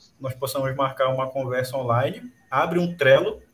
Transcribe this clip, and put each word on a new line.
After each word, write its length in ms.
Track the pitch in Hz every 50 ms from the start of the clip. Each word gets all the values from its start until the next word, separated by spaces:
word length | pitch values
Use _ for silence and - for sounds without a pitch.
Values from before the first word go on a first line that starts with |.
| - _ _ _
nós 140 | 135 131 123
possamos 400 | - 139 127 - 143 135 135 131
marcar 340 | 139 139 131 131 - 135 131
uma 200 | 131 131 131 131
conversa 480 | - 139 131 123 123 127 127 - - 135
online, 540 | 127 120 117 120 131 156 190 226 - - - _ _ _
abre 300 | 131 135 160 170 175 175
um 160 | 175 175 175
Trello, 460 | - 180 170 180 - 180 214 214 - - _